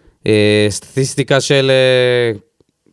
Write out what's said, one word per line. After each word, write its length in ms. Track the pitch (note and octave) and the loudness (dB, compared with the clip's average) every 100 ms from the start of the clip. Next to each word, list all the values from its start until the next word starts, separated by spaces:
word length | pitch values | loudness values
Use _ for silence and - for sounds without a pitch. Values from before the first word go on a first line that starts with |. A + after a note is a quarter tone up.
| _ _ - | _ _ -2
אה, 400 | G#2+ G#2 G#2 G#2 | 0 2 2 0
סטטיסטיקה 720 | G2 - - C3+ - C3+ C#3 | -4 -10 -6 -6 -4 -2 0
של, 300 | - C#3 C3+ | 0 0 2
אה, 680 | C3 C3 B2+ B2 B2 A#2+ G#2 _ _ _ _ _ | 2 2 2 0 0 -2 -6 _ _ _ _ _